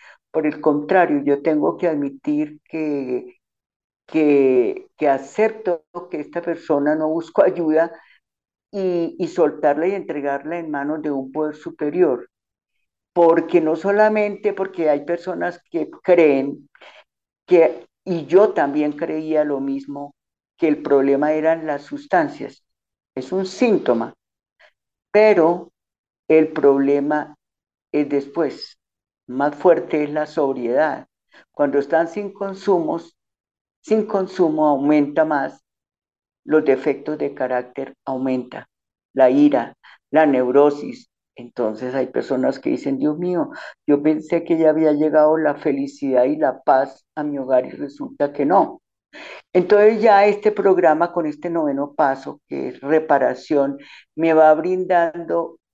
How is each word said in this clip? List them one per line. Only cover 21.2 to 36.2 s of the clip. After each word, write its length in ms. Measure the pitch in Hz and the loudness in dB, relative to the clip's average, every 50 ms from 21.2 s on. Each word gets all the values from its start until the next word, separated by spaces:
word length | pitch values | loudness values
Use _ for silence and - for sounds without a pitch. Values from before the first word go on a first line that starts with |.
| 147 151 156 | 0 0 0
eran 340 | 156 156 160 165 165 156 | 0 0 0 0 0 -2
las 160 | 156 143 143 - | -6 -8 -8 -8
sustancias. 840 | - 147 143 143 - - 175 156 143 143 - 117 107 - _ _ _ _ _ _ _ _ _ _ _ _ | -12 -14 -14 -6 -2 0 0 0 0 -4 -10 -14 -14 -14 _ _ _ _ _ _ _ _ _ _ _ _
Es 180 | 135 127 - 180 | -10 -8 -6 -4
un 140 | 190 190 | -4 -4
síntoma, 680 | 185 - - 247 233 202 160 - - 123 117 113 - - _ _ _ _ _ _ _ _ _ _ _ _ _ _ _ _ _ _ _ | -6 -4 -2 0 2 2 2 2 0 0 0 -2 -6 -10 _ _ _ _ _ _ _ _ _ _ _ _ _ _ _ _ _ _ _
pero 600 | - 208 214 214 202 180 156 165 175 180 - - _ _ _ _ _ _ _ _ _ _ _ - | 2 4 6 6 6 4 4 2 2 -2 -6 -12 _ _ _ _ _ _ _ _ _ _ _ 2
el 240 | 160 160 156 156 - | 4 4 4 2 0
problema 840 | 151 139 139 139 139 139 139 143 143 139 147 151 151 139 - - _ _ _ _ _ _ _ _ _ _ _ - | 2 4 4 4 4 2 2 2 0 0 -2 -2 -4 -4 -8 -12 _ _ _ _ _ _ _ _ _ _ _ -4
es 160 | 147 147 143 | -4 -2 -2
después. 720 | 143 139 139 139 - 170 160 139 - - - - _ _ _ _ _ _ _ _ _ _ _ | -2 -4 -4 -4 -4 -4 -4 -4 -4 -8 -14 -18 _ _ _ _ _ _ _ _ _ _ _
Más 280 | - 123 131 143 147 147 | -10 -6 -4 -2 -2 -2
fuerte 500 | - - 185 165 170 175 - - 151 151 | 2 4 4 4 4 2 -2 -4 -4 -4
es 60 | 147 | -4
la 160 | 147 151 151 | -4 -6 -6
sobriedad. 800 | 147 - 156 143 135 135 131 120 117 120 139 156 151 - - - - _ _ _ _ _ - _ _ | -6 -4 -2 -2 -2 -2 -4 -4 -2 0 0 0 0 -2 -6 -12 -18 _ _ _ _ _ -20 _ _
Cuando 280 | _ - 147 139 139 143 | _ -4 -2 0 0 -2
están 300 | 143 143 165 160 170 170 | -2 0 0 -2 -2 -2
sin 240 | - 208 202 196 196 | -4 -8 -10 -10 -10
consumos, 840 | - 196 196 190 190 - 202 196 175 160 156 170 170 165 - _ _ _ _ _ _ _ _ _ _ _ _ _ _ _ | -10 -10 -10 -10 -6 -2 0 0 0 0 -2 -6 -8 -8 -14 _ _ _ _ _ _ _ _ _ _ _ _ _ _ _
sin 240 | - 220 220 202 | -2 0 0 0
consumo 600 | 220 220 196 190 185 - - 180 160 156 151 156 151 | 0 -2 -4 -4 -4 -2 0 0 0 2 2 2 2
aumenta 560 | 143 135 139 147 151 151 147 143 147 160 156 | 2 2 2 2 2 2 2 2 0 0 0
más, 380 | 160 151 139 139 139 - _ _ _ _ _ _ _ _ _ _ _ _ _ | 0 0 -2 -4 -6 -8 _ _ _ _ _ _ _ _ _ _ _ _ _